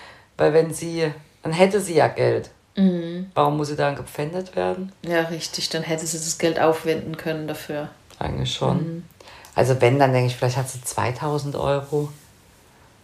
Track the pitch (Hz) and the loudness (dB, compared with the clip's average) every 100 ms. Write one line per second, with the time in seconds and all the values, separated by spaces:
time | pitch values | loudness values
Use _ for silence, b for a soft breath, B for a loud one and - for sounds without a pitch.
0 | B B B - 156 156 165 - 165 165 | B B B 0 4 4 2 -2 -6 -2
1 | 156 147 - _ 160 165 196 202 185 156 | -2 -4 -14 _ -4 4 4 4 2 4
2 | 123 120 123 117 - - _ - 190 175 | 4 2 0 0 -4 -14 _ 2 4 2
3 | 170 175 190 139 147 151 147 147 143 135 | -2 -8 -4 0 2 2 -2 -2 -2 -2
4 | 123 - 151 175 185 185 185 185 190 - | -8 -8 -6 -6 -6 -4 -2 -2 -8 -10
5 | 165 170 165 165 - - - 160 160 160 | -2 -2 -2 -4 -8 -6 -4 -4 -2 -4
6 | 160 165 - - 170 - 160 160 160 156 | -4 -6 -6 -2 0 2 2 2 0 -2
7 | 160 160 165 156 156 151 - 147 180 - | -4 -8 -6 -6 -6 -8 -8 -8 -8 -14
8 | - - - 135 131 - 135 175 165 165 | -20 -8 -6 -2 -4 0 0 0 -2 -6
9 | - B B B B - 123 127 120 139 | -12 B B B B 2 4 6 6 6
10 | 135 127 123 - 127 131 127 123 - - | 6 4 2 0 -2 0 -4 -6 -6 -4
11 | 107 127 151 147 143 - 139 139 135 151 | -4 -4 -4 -2 -4 -2 0 -2 -2 -2
12 | 147 - - - - - b b b b | -2 -8 -20 -20 -20 -20 b b b b